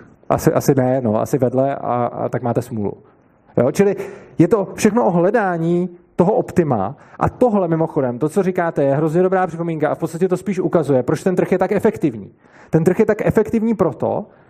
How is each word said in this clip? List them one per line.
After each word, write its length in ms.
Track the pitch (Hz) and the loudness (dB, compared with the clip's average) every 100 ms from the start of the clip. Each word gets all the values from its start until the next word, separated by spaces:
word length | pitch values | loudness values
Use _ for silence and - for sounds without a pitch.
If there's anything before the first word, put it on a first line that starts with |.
| - - - | -20 -12 -2
asi, 240 | 135 160 | 0 2
asi 220 | 131 - | 2 2
ne, 260 | 135 127 131 | 2 2 2
no, 200 | 120 107 | 0 0
asi 180 | - 143 | 0 0
vedle 380 | 123 127 135 - | 0 2 0 -2
a, 300 | - 120 120 | -4 -2 -2
a 220 | - 120 | -4 -6
tak 140 | 120 | -4
máte 200 | 120 117 | -2 -2
smůlu. 300 | 117 113 101 - - _ _ _ _ - | -4 -4 -6 -8 -16 _ _ _ _ 0
Jo, 160 | 123 | 2
čili 240 | 156 196 185 - - - - | 2 0 0 -8 -16 -4 2
je 100 | 165 | 4
to 200 | 220 190 | 2 0
všechno 320 | - 214 220 220 | 0 2 2 2
o 40 | |
hledání 800 | 175 175 233 196 170 165 175 180 - _ - | 2 2 2 0 -2 0 0 -2 -8 _ 0
toho 160 | 175 | 2
optima 640 | 220 - - 156 117 95 147 - - | 2 0 0 0 0 -2 -8 -16 -4
a 100 | 156 | -4
tohle 400 | - 247 208 175 | 0 2 2 0
mimochodem, 500 | 165 160 160 127 120 | 0 -2 -2 -2 -2
to, 100 | 151 | -2
co 140 | 202 | 0
říkáte, 420 | 185 180 170 165 | -2 -2 -2 0
je 100 | 139 | 0
hrozně 280 | 139 156 165 | 2 2 2
dobrá 240 | 185 185 185 | 2 2 -2
připomínka 420 | 165 170 156 147 | -4 -6 -2 -2
a 60 | |
v 40 | 139 | -2
podstatě 300 | 165 165 185 | -6 -2 -2
to 80 | 180 | 0
spíš 240 | 208 185 | -2 -4
ukazuje, 420 | 175 175 147 131 | -2 -2 0 0
proč 200 | 123 151 | 0 -2
ten 140 | 190 180 | -2 -2
trh 160 | 170 | 0
je 60 | 185 | 0
tak 140 | 185 | -2
efektivní. 600 | 196 226 220 160 110 98 _ _ - - | 0 -2 0 -4 -4 -12 _ _ -20 -2
Ten 140 | 160 | 0
trh 140 | 165 180 | 2 4
je 80 | 214 | 2
tak 200 | 202 170 | 2 2
efektivní 480 | 220 214 233 220 | 2 2 0 0
proto, 520 | 220 170 - 110 120 208 - | 0 0 -2 -2 -2 -6 -14